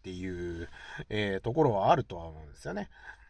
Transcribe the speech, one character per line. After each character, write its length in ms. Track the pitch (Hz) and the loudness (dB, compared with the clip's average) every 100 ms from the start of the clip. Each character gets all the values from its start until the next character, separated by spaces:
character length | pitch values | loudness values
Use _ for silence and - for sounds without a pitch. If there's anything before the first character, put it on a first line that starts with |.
て 80 | 95 | -10
い 520 | 90 92 87 87 85 | -6 -4 -4 -4 -6
う、 60 | 85 - - - - | -8 -12 -12 -12 -4
え 280 | 107 101 98 | 0 2 2
ー、 40 | |
と 100 | 117 | 0
こ 100 | 147 | 4
ろ 80 | 143 | 4
は 200 | 101 107 | 6 6
あ 40 | 165 | 6
る 80 | |
と 140 | - 90 | 4 -8
は 100 | 82 | -10
思 140 | 78 | -12
う 40 | 76 | -16
ん 60 | |
で 60 | - | -12
す 100 | - | -8
よ 60 | |
ね。 160 | 202 196 - - - | -6 -8 -14 -18 -20